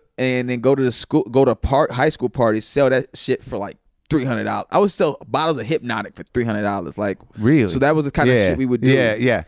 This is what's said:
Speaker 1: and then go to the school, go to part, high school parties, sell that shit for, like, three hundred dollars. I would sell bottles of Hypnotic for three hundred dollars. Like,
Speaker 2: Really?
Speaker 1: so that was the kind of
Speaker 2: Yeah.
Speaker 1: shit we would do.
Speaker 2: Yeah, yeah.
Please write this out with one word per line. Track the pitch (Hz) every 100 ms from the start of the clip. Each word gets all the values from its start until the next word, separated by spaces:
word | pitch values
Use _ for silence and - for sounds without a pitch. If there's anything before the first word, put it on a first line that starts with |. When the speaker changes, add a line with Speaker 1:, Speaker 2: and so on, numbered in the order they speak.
| _ -
Speaker 1:
and | 127 127 123
then | 123
go | 127 135
to |
the | 131
school, | 113 - 151
go | 131 127
to | 127 110
part, | 113 135 131
high | 123 151
school | - 123
parties, | 131 117 110 -
sell | 143 135
that | 127 - -
shit | - 123
for, | - 110
like, | 98 - _ _ -
three | 156 131
hundred | 110 107
dollars. | 104 -
I | 170
would | 208
sell | - 165 - -
bottles | 131 160 143
of | 110
Hypnotic | 160 120 110 98 -
for |
three | 85 123 117
hundred | 104
dollars. | 104 98 82 98
Like, | 104 95 - -
Speaker 2:
Really? | 110 156 101
Speaker 1:
so | 127
that | 135 156
was | 143
the |
kind | - 127
of | 123
Speaker 2:
Yeah. | 95
Speaker 1:
shit | 87
we | 131
would | 120
do. | 127
Speaker 2:
Yeah, | 135 117 107
yeah. | 123 104